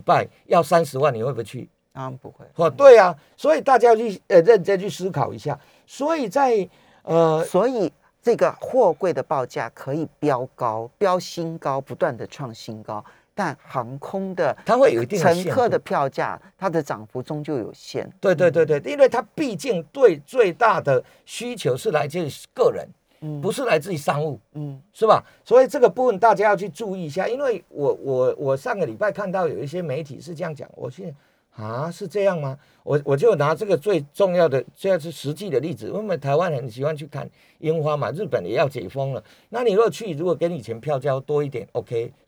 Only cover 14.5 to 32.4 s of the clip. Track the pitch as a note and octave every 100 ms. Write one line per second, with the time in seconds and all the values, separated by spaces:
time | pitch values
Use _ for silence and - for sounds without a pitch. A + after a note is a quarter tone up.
14.5 | - - B3 F3 A#2 B2 G3 E3+ E3+ F3+
15.5 | C4 A#3+ E3 - F3+ C#3 - B2+ F2+ -
16.5 | - F#3+ D#3+ C#3 A2 G#2+ B2+ - D3+ D3+
17.5 | C#3 F#2+ - - B2+ - - G3 E3+ F3
18.5 | D#3+ D3+ C#3+ A#3+ C#4+ C4 A#3 - - C#4
19.5 | F3+ C#4 E3+ D3+ C#4 A#3+ D3 - B3+ G3
20.5 | D#3+ A3+ E3+ D3 B2+ - _ - - B3
21.5 | A3+ C#3+ B2+ A3+ D3+ D3 E3+ D3 - -
22.5 | - F3 F#2+ C2 - _ _ D3+ D3 E3
23.5 | - A#3+ D#3+ F3 D#3 F3+ D3 D#3 A#2 _
24.5 | D3 D3 C3+ _ - A3 E3 - _ -
25.5 | A#3+ C4 D4 A#3 B3 B3+ F#3+ A3+ G3 G#3+
26.5 | F#3 G3 C#3+ G#3+ F#3+ D#3 E3+ G#3 B3+ C#4
27.5 | G3+ - - C#3 E2+ B2 B2+ B2+ - C#3
28.5 | C3+ B3 G3+ C#3+ A2 G#3 G3 G3 F#3 E3
29.5 | G2 C#3 F3 E3 C#3 D3+ B2 D3 D#3 E3+
30.5 | C#3+ - - C3 F3 F#3 C#3 _ _ _
31.5 | - G#2+ A#2+ E3 E3+ G3+ G#3 G3 E3+